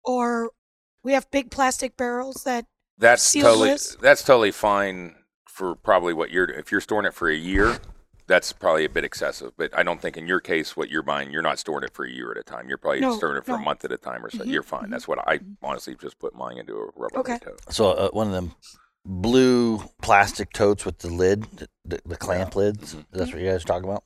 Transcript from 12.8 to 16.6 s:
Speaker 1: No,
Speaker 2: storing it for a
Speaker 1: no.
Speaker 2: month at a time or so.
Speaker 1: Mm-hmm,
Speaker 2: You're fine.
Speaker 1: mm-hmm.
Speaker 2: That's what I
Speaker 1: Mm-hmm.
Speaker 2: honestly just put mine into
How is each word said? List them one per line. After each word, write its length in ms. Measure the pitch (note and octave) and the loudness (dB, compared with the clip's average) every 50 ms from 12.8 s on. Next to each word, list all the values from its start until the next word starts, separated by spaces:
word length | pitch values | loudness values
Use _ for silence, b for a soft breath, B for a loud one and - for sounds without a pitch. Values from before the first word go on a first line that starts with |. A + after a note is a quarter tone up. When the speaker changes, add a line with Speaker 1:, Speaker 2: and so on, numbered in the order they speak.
| - - C#2+ C2+ | -2 -2 -2 0
Speaker 1:
No, 160 | C3+ B2+ A#2+ | 0 -2 -2
Speaker 2:
storing 200 | G#2+ F2 D#2 C#2 | -2 -4 -4 -4
it 80 | C#2 C2+ | -4 -6
for 100 | - - | -6 -8
a 20 | |
Speaker 1:
no. 60 | - C#2+ | -4 -4
Speaker 2:
month 220 | D2 D2 _ - | -4 -4 _ -6
at 60 | B1+ | -8
a 60 | B1 | -8
time 260 | B1 - C2 B1 A#1+ A1+ | -8 -8 -12 -12 -10 -12
or 40 | A1 | -12
so. 100 | - - | -12 -10
Speaker 1:
Mm-hmm, 100 | - - | -8 -4
Speaker 2:
You're 120 | - D2+ C#2 | -4 -4 -4
fine. 200 | - - B1+ - | -6 -10 -10 -8
Speaker 1:
mm-hmm. 80 | - | -10
Speaker 2:
That's 160 | - B1 - | -10 -10 -6
what 120 | - D2 B1 - | -6 -6 -4 -2
I 100 | - - | -2 -2
Speaker 1:
Mm-hmm. 280 | - F#3+ F#3+ G3+ _ - | -2 -4 -14 -18 _ -8
Speaker 2:
honestly 300 | C#2+ C#2 B1+ - - B1 | -8 -8 -8 -10 -14 -16
just 240 | _ - C2+ - _ | _ -14 -16 -14 _
put 160 | - - - | -12 -12 -10
mine 220 | A#1+ B1+ B1 B1 | -10 -12 -12 -12
into 160 | B1 | -14